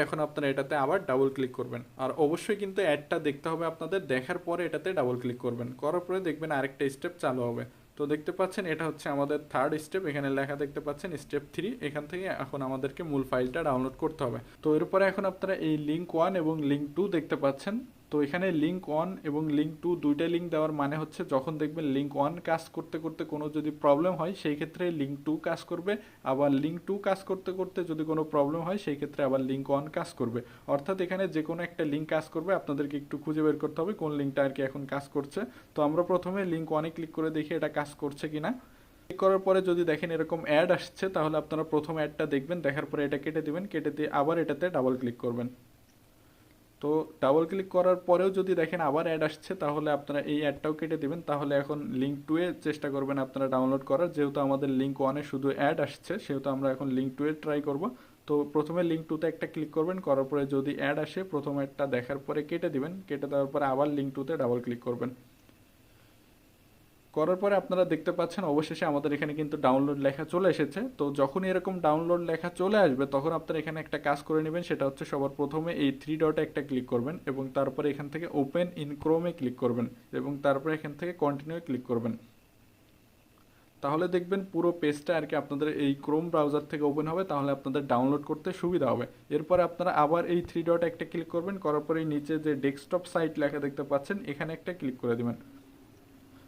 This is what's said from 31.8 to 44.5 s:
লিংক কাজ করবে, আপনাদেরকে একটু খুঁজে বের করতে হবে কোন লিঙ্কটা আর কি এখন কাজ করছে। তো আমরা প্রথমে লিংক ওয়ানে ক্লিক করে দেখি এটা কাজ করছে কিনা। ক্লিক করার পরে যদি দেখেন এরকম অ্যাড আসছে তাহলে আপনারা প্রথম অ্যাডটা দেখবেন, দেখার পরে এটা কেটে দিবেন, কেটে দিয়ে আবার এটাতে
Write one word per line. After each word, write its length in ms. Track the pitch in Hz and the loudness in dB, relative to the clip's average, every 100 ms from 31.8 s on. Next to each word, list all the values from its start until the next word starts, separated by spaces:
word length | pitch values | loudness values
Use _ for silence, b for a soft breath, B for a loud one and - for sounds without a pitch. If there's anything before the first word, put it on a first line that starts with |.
| 156 | 0
লিংক 120 | 147 156 | 0 0
কাজ 120 | 160 156 | 0 0
করবে, 180 | 165 170 180 | -4 0 0
আপনাদেরকে 360 | - 143 143 147 | 0 -2 -2 -4
একটু 140 | 143 143 | -6 -6
খুঁজে 180 | 160 156 151 | -2 2 2
বের 120 | 151 | 2
করতে 140 | 151 151 | 0 -2
হবে 120 | 175 208 | -2 -2
কোন 100 | 156 147 | -2 -2
লিঙ্কটা 220 | 139 143 139 | 0 2 0
আর 60 | 135 | 0
কি 60 | 135 | -2
এখন 120 | 143 139 | -4 -6
কাজ 120 | 143 - 147 | -6 -4 -4
করছে। 240 | 139 - 233 B B - | -4 -4 -8 B B 0
তো 40 | 147 | 2
আমরা 140 | 160 175 | 2 2
প্রথমে 300 | 180 180 196 185 | 0 0 -2 -2
লিংক 140 | 160 156 | -2 0
ওয়ানে 180 | 156 160 160 | -2 -2 -6
ক্লিক 160 | 160 - | -6 -2
করে 120 | 160 156 | -2 0
দেখি 140 | 151 165 | -2 -2
এটা 100 | 151 151 | -2 -2
কাজ 100 | 143 - | -4 -4
করছে 240 | 147 143 156 | -6 -6 -6
কিনা। 160 | 151 165 254 B B B B - | -4 -4 -4 B B B B -12
ক্লিক 140 | - | 2
করার 180 | 190 190 190 | 4 4 6
পরে 140 | 190 185 | 4 4
যদি 140 | 175 170 | 2 2
দেখেন 180 | 151 170 160 | 0 0 -2
এরকম 240 | 160 165 151 | -2 -2 4
অ্যাড 200 | 151 180 175 | 4 6 4
আসছে 280 | - - 190 190 | -2 -6 -2 0
তাহলে 200 | 156 156 | 2 0
আপনারা 220 | 147 156 160 | -2 -2 0
প্রথম 220 | 151 147 160 | 0 0 -2
অ্যাডটা 260 | 147 - 156 | -2 -2 0
দেখবেন, 240 | 143 147 175 147 | 0 0 -2 0
দেখার 180 | 143 151 | -2 -2
পরে 120 | 147 143 | -2 0
এটা 100 | 147 | 0
কেটে 180 | - 156 151 | -2 -2 -2
দিবেন, 160 | 160 202 | -4 -4
কেটে 200 | 160 151 147 | -2 -2 -2
দিয়ে 120 | 151 - | 0 2
আবার 160 | 143 170 | 2 2
এটাতে 220 | 160 | 0